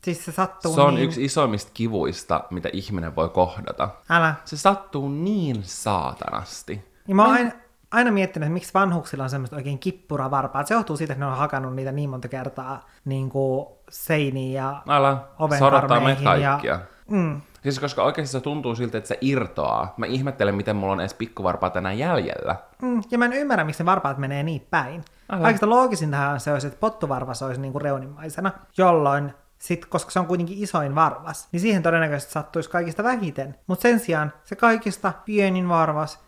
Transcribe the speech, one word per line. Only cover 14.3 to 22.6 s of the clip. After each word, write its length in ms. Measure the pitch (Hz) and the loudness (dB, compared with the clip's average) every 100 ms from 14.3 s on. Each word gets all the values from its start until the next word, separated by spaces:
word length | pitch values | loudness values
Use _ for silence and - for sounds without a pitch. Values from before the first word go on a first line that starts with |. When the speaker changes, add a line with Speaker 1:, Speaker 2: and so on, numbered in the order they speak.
| 131 131 | -2 -4
Speaker 1:
ja 280 | 131 131 143 - | -4 -4 -6 0
Speaker 2:
Älä. 300 | 143 139 131 - - | 4 4 2 -4 -4
Speaker 1:
oven 200 | 156 143 | 0 6
Speaker 2:
Se 60 | 139 | 6
odottaa 340 | 135 135 120 | 6 6 4
meitä 240 | 127 135 | 4 4
Speaker 1:
karmeihin 200 | 139 80 | 6 6
ja 60 | 139 | 4
Speaker 2:
kaikkia. 280 | 139 60 85 90 - - | 2 0 -2 -4 -18 -2
Speaker 1:
Mm. 320 | 202 165 147 - - | 0 0 -2 -12 -6
Speaker 2:
Siis 160 | 139 131 | -4 -2
koska 240 | 143 - | -4 2
oikeasti 280 | 135 156 139 | 2 2 -4
se 80 | 131 | -4
tuntuu 340 | 143 147 127 113 | -4 -4 -4 -2
siltä, 220 | 120 110 | -2 -4
että 100 | - | -6
se 100 | - | -2
irtoaa. 720 | 135 135 95 - 69 55 90 - | 0 0 -2 -2 0 0 -2 -4
Mä 80 | 98 | -4
ihmettelen, 500 | 131 139 127 101 101 | -2 -2 0 0 2
miten 200 | 104 104 | 0 0
mulla 180 | 98 | 0
on 60 | 95 | 0
edes 140 | 95 | -2
pikkuvarpaat 640 | - 113 - 92 87 92 90 | -4 -8 -2 -2 0 0 0
enää 180 | 95 | -2
jäljellä. 600 | 104 165 156 90 - - 90 | -2 0 0 -2 -4 -4 -6